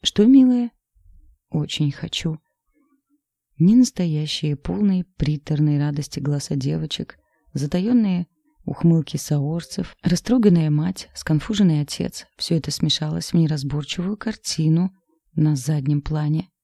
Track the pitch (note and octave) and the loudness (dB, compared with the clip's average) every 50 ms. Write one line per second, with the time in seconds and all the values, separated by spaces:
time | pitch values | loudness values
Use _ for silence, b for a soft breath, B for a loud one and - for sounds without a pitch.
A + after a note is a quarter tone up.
0 | - - _ - G#3 A#3+ C4+ C4+ C4 B3+ B3 A#3+ A#3+ A#3 _ _ _ _ _ _ | -6 -2 _ 4 6 8 8 8 8 6 4 0 -2 -4 _ _ _ _ _ _
1 | _ - - - _ - _ _ _ _ - D#3 D3 - - - D3+ C#3+ C#3 - | _ -20 -20 -20 _ -20 _ _ _ _ -4 -4 -4 -4 -2 -2 -2 -2 -2 -4
2 | - - - - - E3 D#3 D#3 _ _ _ _ _ _ _ _ _ _ _ _ | -10 -8 -8 -6 -4 -6 -6 -6 _ _ _ _ _ _ _ _ _ _ _ _
3 | _ _ _ _ _ _ _ _ _ _ _ - D#3+ F#3 A3+ B3 B3+ - _ - | _ _ _ _ _ _ _ _ _ _ _ 2 4 6 6 6 6 4 _ -4
4 | F3+ E3+ D3+ D3+ D#3 D3 - - - D3+ D3 - _ - F3 G3 G#3 G3+ F#3+ F3+ | -2 -2 -2 -2 -2 -4 -6 -4 -2 -4 -4 -4 _ -6 -2 0 0 2 2 0
5 | F3 _ _ _ E3 D3 D3+ C#3+ _ - D#3 D3 D3+ D3+ D3 C#3+ D3 D3 D3 D3 | -2 _ _ _ -2 -2 -2 -4 _ -4 0 2 2 2 2 2 0 -2 -2 -4
6 | C#3+ - - - C3+ D3 D3 C#3+ - - D3+ C#3 B2+ C#3 D#3 D#3+ D#3 D3 - - | -8 -8 -8 -6 -4 -2 -2 -4 -4 -4 -4 -4 -2 -2 -2 -4 -4 -6 -6 -8
7 | - - - _ _ _ _ _ _ _ _ C3+ C#3 D3 - F3+ F#3 A3+ B3 A#3+ | -8 -12 -12 _ _ _ _ _ _ _ _ -6 -4 -2 -2 -2 0 2 2 4
8 | G#3+ G3 F3+ F3 E3+ _ _ _ _ _ _ _ _ - B2+ - - E3+ E3 D#3+ | 4 2 0 -2 -2 _ _ _ _ _ _ _ _ -10 -6 2 4 4 4 4
9 | D3 - - C#3+ - - D3+ D3 C#3 D3 D#3+ E3+ - - - - F3+ - - _ | 0 -2 -8 -8 -4 -2 -2 -2 0 -2 -4 -6 -8 -8 -8 -8 -8 -8 -12 _
10 | - F3+ F3+ E3+ _ - A#3+ C4 G#3+ G3+ F3 E3+ D#3+ D#3 D3+ D3+ D#3 F3+ F#3 - | -2 -2 -2 0 _ 0 2 4 6 6 4 4 4 2 0 0 0 -2 -4 -8
11 | - _ _ - - - D#3 D3+ - - G#3+ G3+ G#3 F3 D#3 D3 D3 - - - | -14 _ _ -12 -2 0 0 0 0 -2 0 2 4 4 4 2 0 -4 -6 -8
12 | - - - - - _ _ _ - - E3+ D#3+ - - - - - D3+ - - | -8 -8 -8 -12 -20 _ _ _ -4 -2 -2 -2 -2 -4 -4 -2 -2 -2 -2 -2
13 | D#3 D3+ D#3 E3+ D#3+ - - E3+ E3 D3 D#3 D3 C3+ C3 C#3+ D3 C#3 - - - | -4 -4 -4 -6 -6 -2 0 2 2 2 0 -4 -4 -4 -6 -6 -6 -6 -8 -6
14 | F3 F#3+ G#3+ G#3 - A3+ G#3+ - _ - - - D#3+ D#3 D#3+ E3 F3+ F#3 _ _ | -6 -6 -6 -6 -6 -8 -8 -8 _ -8 -4 -2 0 2 2 2 0 -2 _ _
15 | _ _ _ _ _ _ _ D#3 D3+ D#3 D3+ C3+ A#2+ C#3+ D#3 D3 C3+ D3 D3 C#3+ | _ _ _ _ _ _ _ 0 0 2 0 0 -2 -2 -4 -2 0 0 -2 -2
16 | C#3+ - D#3 D3+ D3+ D3 D#3 D#3+ F3+ _ _ _ | -2 -4 -4 -2 -2 0 -2 -2 -4 _ _ _